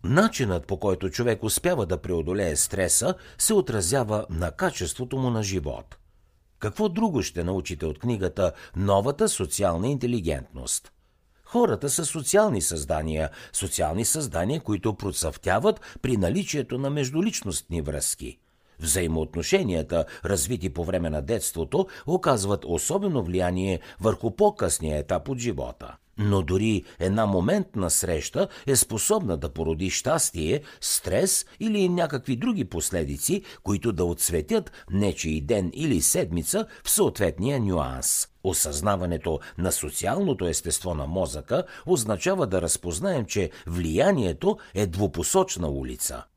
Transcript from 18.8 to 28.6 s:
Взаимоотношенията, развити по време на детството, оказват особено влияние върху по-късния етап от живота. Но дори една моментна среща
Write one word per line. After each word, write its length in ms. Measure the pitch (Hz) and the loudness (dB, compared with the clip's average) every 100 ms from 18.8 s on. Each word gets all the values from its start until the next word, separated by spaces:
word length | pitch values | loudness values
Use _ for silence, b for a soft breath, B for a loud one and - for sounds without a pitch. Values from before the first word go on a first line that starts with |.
Взаимоотношенията, 1200 | 78 95 85 80 78 85 - 196 135 85 76 85 78 B | 0 2 2 0 -2 -4 2 2 2 0 0 0 0 B
развити 460 | - 98 - - 87 | 0 0 0 -2 -4
по 140 | 76 | -4
време 260 | 85 92 82 | -2 0 0
на 120 | 76 | -2
детството, 640 | 71 110 - 85 80 156 190 B - | -2 -2 -2 -4 -2 0 -2 B -2
оказват 580 | 180 175 117 98 98 - | 0 2 2 2 -2 0
особено 540 | 82 - 185 202 143 | -2 0 0 2 0
влияние 580 | 87 90 90 92 95 90 B B | 0 0 0 0 0 -2 B B
върху 360 | 104 - 113 - | 0 0 -4 4
по-късния 640 | 208 208 92 - 78 76 | 2 4 -2 0 -2 -2
етап 300 | 73 85 101 | -2 -4 -2
от 100 | 131 | -4
живота. 580 | 120 67 60 - - - _ - | -4 -4 -6 -10 -16 -18 _ -2
Но 240 | 104 101 | 2 2
дори 420 | 76 95 110 104 B B | 2 2 2 0 B B
една 280 | 90 104 107 | 0 2 4
моментна 640 | 95 98 202 - 110 90 | 4 4 2 0 -2 0
среща 580 | - 90 78 - - 196 B | 0 0 -2 -2 -2 -2 B